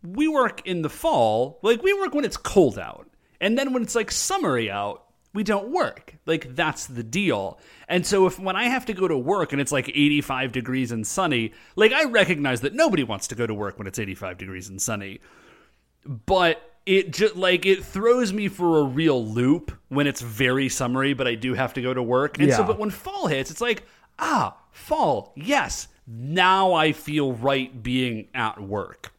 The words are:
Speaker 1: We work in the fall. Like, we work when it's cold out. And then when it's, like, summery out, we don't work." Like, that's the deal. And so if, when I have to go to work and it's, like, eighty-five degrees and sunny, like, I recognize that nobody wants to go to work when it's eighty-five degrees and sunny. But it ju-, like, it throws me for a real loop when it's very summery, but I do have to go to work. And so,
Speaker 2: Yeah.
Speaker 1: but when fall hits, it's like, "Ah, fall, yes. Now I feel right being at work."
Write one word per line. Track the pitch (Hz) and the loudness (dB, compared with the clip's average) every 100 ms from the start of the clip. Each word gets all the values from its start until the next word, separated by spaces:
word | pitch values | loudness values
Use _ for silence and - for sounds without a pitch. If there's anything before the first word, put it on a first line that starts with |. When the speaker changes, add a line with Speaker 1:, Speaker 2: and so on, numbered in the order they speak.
Speaker 1:
We | 170 196 311 | -10 -2 0
work | 302 240 - - | 2 0 -2 -6
in | 180 | -4
the | 151 | -4
fall. | - 330 254 113 110 131 - | -2 0 2 4 2 -2 -2
Like, | 202 233 | 0 2
we | 381 | 2
work | 403 381 294 | 0 0 -2
when | 247 | -4
it's | - | -6
cold | - 202 151 101 | 0 4 4 2
out. | 71 - - _ _ _ | -12 -14 -20 _ _ _
And | 185 240 | 0 0
then | 277 | 0
when | 254 | -2
it's, | 226 233 | -2 -2
like, | 214 | -2
summery | - - 381 254 127 110 | -4 -2 -2 0 0 -2
out, | 101 101 - _ _ _ 202 | -4 -6 -8 _ _ _ -6
we | |
don't | 214 208 202 | -2 -2 -2
work." | 349 147 - - - - | -2 -2 -4 -20 -16 -4
Like, | 160 127 127 | -4 -4 -4
that's | 156 - - | -4 -4 -10
the | 120 | -10
deal. | 113 156 196 110 95 - - - - | -6 -2 0 0 -2 -8 -20 -20 -4
And | 180 | -2
so | - 196 190 | 0 4 4
if, | 185 | 2
when | 190 185 | -6 -2
I | |
have | 240 254 - | 0 -2 -4
to | 190 | -2
go | 185 | 0
to | 147 | 0
work | 127 202 156 | 0 -2 0
and | 143 | -2
it's, | 139 | 0
like, | 143 131 | -2 -2
eighty-five | 143 147 147 139 131 131 | 2 4 4 0 -4 -2
degrees | 127 120 131 123 | -4 -4 -2 -2
and | 117 113 | -4 -4
sunny, | - 180 127 113 - - - | -2 0 0 -2 -8 -12 4
like, | 214 | 4
I | 269 302 | 4 2
recognize | 226 175 170 139 123 | 2 2 2 0 -2
that | 135 | -4
nobody | 220 320 180 | 2 2 2
wants | 120 101 - | -2 -6 -8
to | 120 | -4
go | 117 | -4
to | |
work | 104 101 - | -4 -6 -8
when | 101 | -12
it's | 90 | -8
eighty-five | 101 95 95 92 | -8 -8 -10 -10
degrees | 95 92 90 | -12 -12 -14
and | 98 | -8
sunny. | - 107 98 98 _ - - - _ _ _ _ - | -6 -6 -8 -16 _ -20 -20 -20 _ _ _ _ -14
But | 123 - 185 175 160 - _ - | -12 2 4 4 2 -6 _ 2
it | 190 180 | 2 2
ju-, | 160 214 180 | 0 0 2
like, | 185 180 190 | 2 2 4
it | 190 | 2
throws | - 190 226 247 233 | 0 -2 4 4 2
me | 196 196 | 0 -4
for | 190 175 160 | 0 4 4
a | |
real | 143 127 165 131 110 | 4 2 2 2 0
loop | 107 127 165 - - _ | 0 4 2 0 -16 _
when | 135 143 | 0 0
it's | - | -2
very | 120 104 127 131 135 | -10 0 2 2 0
summery, | - 127 127 135 | -2 -2 0 0
but | 135 127 | 0 -2
I | 117 | -2
do | 127 120 | -2 -2
have | 131 - | -2 -2
to | |
go | 127 | -4
to | 127 | -2
work. | 117 123 147 - | 0 2 0 2
And | 143 | 4
so, | 123 | 4
Speaker 2:
Yeah. | 185 | 2
Speaker 1:
but | - | 0
when | 214 | -2
fall | - 370 392 302 | -6 -10 -4 -2
hits, | 139 131 | -2 -4
it's | 156 | -4
like, | 240 220 - _ _ - | -2 -2 -6 _ _ -6
"Ah, | 320 277 110 - _ | -2 0 0 -4 _
fall, | - - 302 202 120 - - | -20 -4 0 2 0 -4 -12
yes. | 175 285 151 - - _ - | -2 0 0 -8 -12 _ -18
Now | 113 131 170 185 190 190 | -12 -4 2 4 6 4
I | 170 156 | 4 2
feel | 147 - 151 139 | 0 -2 0 0
right | 120 127 139 131 127 | 0 0 0 -2 -8
being | 110 127 127 110 104 131 | -2 0 0 -4 -8 -4
at | 110 101 | -4 -4
work." | 98 101 92 - - | -6 -6 -6 -12 -20